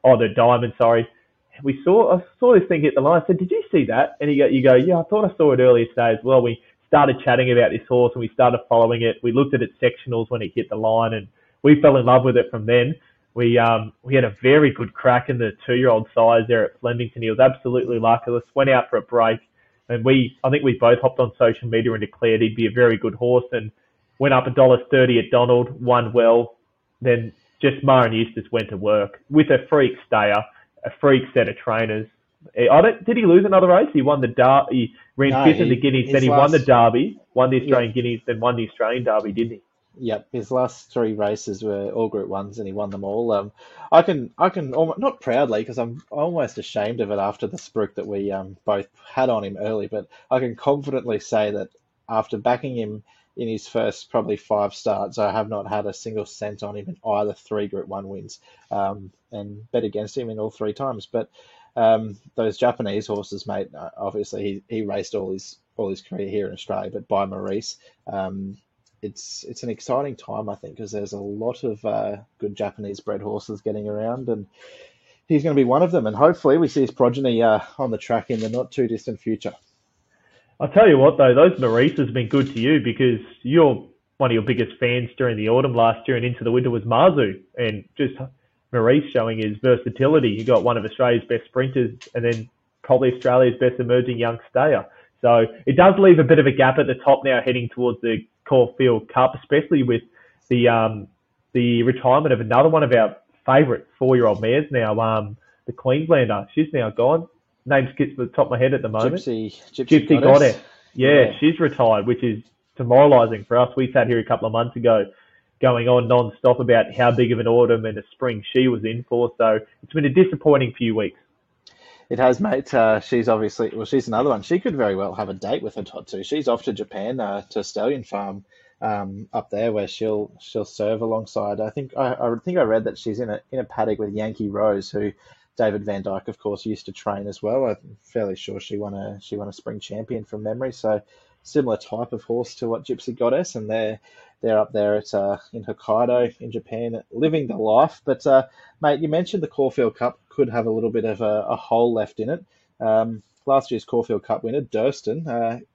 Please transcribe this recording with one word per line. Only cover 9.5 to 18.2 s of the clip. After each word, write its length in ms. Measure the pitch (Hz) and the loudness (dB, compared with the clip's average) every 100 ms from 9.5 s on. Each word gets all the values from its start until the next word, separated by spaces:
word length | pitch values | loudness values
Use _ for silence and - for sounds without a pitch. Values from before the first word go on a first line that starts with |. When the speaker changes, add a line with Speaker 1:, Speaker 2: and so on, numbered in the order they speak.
Speaker 1:
at 80 | 135 | 0
its 120 | 113 - | -4 -2
sectionals 520 | 123 - - 117 113 | -2 -2 -6 -6 -4
when 120 | 120 | -6
it 120 | 101 120 | -6 -6
hit 140 | 98 | -6
the 80 | 107 | -4
line 360 | 110 113 113 | 0 0 0
and 140 | 110 101 _ _ _ | -4 -10 _ _ _
we 200 | 143 147 | 4 6
fell 160 | 147 135 | 6 6
in 80 | 120 | 6
love 180 | 127 | 4
with 140 | 127 120 | 4 2
it 120 | - | 0
from 160 | 117 107 | -4 0
then. 300 | 120 123 160 _ _ _ | 2 2 -4 _ _ _
We, 240 | 117 120 117 | -2 2 4
um, 340 | 117 113 110 - | 4 2 -2 -12
we 120 | 127 135 | -2 0
had 80 | |
a 100 | 120 101 | 0 0
very 300 | 127 147 147 | 4 6 4
good 220 | - 113 | 2 -8
crack 340 | - 131 123 120 | -2 2 2 0
in 100 | 127 | -4
the 140 | 110 - - | -4 -6 -4
two-year-old 420 | 123 127 110 113 - | 0 2 2 0 2
size 280 | 113 117 113 | 4 4 2
there 160 | 117 | 0
at 160 | 107 - | 0 -4
Flemington. 420 | 120 120 120 - | -6 -4 -6 -6
He 80 | 113 | -4
was 100 | 110 | 4
absolutely 600 | 131 131 127 123 120 120 | 4 4 -2 -2 -2 0
luckless, 440 | 113 117 | 2 0